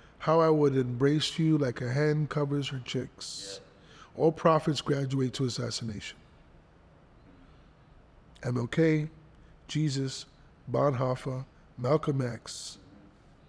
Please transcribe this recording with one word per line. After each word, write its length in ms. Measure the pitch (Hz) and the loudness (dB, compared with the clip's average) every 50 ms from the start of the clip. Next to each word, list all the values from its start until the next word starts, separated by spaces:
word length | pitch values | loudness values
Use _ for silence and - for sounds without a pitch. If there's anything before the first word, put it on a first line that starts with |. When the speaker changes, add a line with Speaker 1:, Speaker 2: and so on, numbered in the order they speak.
| - - - - | -20 -20 -18 -6
Speaker 1:
how 200 | - 160 160 165 | 0 2 4 6
I 100 | 160 160 | 6 6
would 280 | 156 151 147 143 135 131 | 6 6 4 4 4 4
embrace 640 | 127 123 123 120 139 143 151 156 - - - - | 0 0 0 2 2 4 4 4 0 -2 0 2
you 180 | 160 160 156 147 | 4 4 4 4
like 240 | 143 127 120 - | 4 0 -2 -2
a 100 | 127 120 | -4 -2
hen 360 | 123 143 151 151 151 151 151 135 | 0 0 2 2 2 0 0 -2
covers 420 | - 151 147 139 143 143 139 131 | -2 -2 -2 0 -2 -2 -4 -4
her 100 | 139 127 120 | -6 -8 -8
chicks." 760 | - - 127 - - - - - - - - - - - - - - - - - - - - - - - | -6 -6 -6 -6 -6 -10 -14 -14 -12 -12 -12 -12 -12 -14 -14 -16 -20 -20 -20 -20 -20 -20 -20 -20 -12 -4
Speaker 2:
Yeah. 60 | - 143 | 2 2
Speaker 1:
All 80 | 165 | 2
prophets 480 | 156 - - 170 160 151 - 165 143 - | 2 4 4 4 4 4 4 0 -2 -2
graduate 520 | - - 143 139 139 127 135 135 131 123 - | 0 -2 -2 -2 -2 -2 0 0 0 -2 -2
to 120 | - 135 | -2 -2
assassination. 720 | 123 113 - 123 113 110 - 117 110 101 98 - - - - - - - - - _ - - - _ - - - - - - - - - - - - - - - - - - - - - _ - - - - - - - - - - - - - | -2 -2 -4 -6 -6 -6 -6 -6 -8 -8 -8 -10 -14 -16 -16 -20 -20 -20 -20 -20 _ -20 -20 -20 _ -20 -20 -20 -20 -20 -20 -20 -20 -20 -20 -20 -20 -20 -20 -20 -20 -20 -20 -20 -20 -20 _ -20 -20 -20 -20 -20 -20 -20 -20 -20 -20 -18 -10 -6
M 140 | 120 123 123 | -4 -4 -4
L 100 | 120 117 | -4 -2
K, 420 | - 165 165 160 156 156 151 156 - - - - - - - - - - - - | 2 2 4 4 4 2 -2 -4 -10 -16 -20 -20 -20 -20 -20 -20 -20 -20 -12 -6
Jesus, 580 | - 147 156 151 131 135 135 131 - - - - - - - - - - - - | -4 -2 0 0 0 -2 -4 -4 -6 -10 -14 -16 -20 -20 -20 -20 -20 -20 -10 -4
Bonhoeffer, 760 | 120 127 135 147 135 120 131 127 127 - - 139 127 131 135 - - - - - - - | -2 0 2 2 0 0 -2 -2 -4 -4 -6 -8 -8 -8 -10 -14 -18 -20 -20 -20 -12 -6
Malcolm 440 | 123 123 151 147 - 156 139 135 | -2 0 0 0 0 0 -2 -2
X, 560 | 127 120 113 - - - - - - - - - - - - - - - - - - - - _ - | -2 -4 -6 -8 -12 -14 -14 -14 -14 -14 -16 -18 -20 -20 -20 -20 -20 -20 -20 -20 -20 -20 -20 _ -20